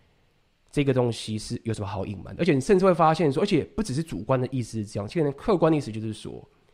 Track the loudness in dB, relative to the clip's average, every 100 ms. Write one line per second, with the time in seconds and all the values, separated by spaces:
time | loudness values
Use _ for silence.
0 | _ _ _ _ _ _ _ 0 2 2
1 | 2 -2 -6 -6 -6 -8 -6 -6 -6 -6
2 | -8 -10 -10 -2 2 2 4 4 6 6
3 | 4 4 2 0 0 0 0 -4 -4 -4
4 | -4 -6 -2 -2 -2 -4 -6 -6 -6 -8
5 | -6 -2 -2 -2 0 4 4 4 0 -8
6 | -8 -10 -12 -14 -18 _ _